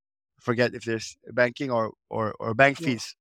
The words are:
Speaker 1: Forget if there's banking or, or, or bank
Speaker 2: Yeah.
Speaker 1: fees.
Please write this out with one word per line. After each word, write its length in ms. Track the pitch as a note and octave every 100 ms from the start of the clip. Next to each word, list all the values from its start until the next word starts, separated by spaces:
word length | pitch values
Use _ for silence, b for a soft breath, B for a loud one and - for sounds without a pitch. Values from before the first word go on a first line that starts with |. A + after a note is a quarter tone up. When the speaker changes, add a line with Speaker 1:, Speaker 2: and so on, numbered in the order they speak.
| _ _ _ _
Speaker 1:
Forget 340 | - A#2 A#2+
if 100 | B2
there's 300 | A#2 A2+ - - -
banking 380 | A#2+ B2 A#2+ C#3
or, 220 | A#2 A2 - -
or, 260 | A2 G#2+ -
or 140 | A2+
bank 260 | A2+ C#3 C#3
Speaker 2:
Yeah. 60 | D#3+
Speaker 1:
fees. 280 | A2+ - -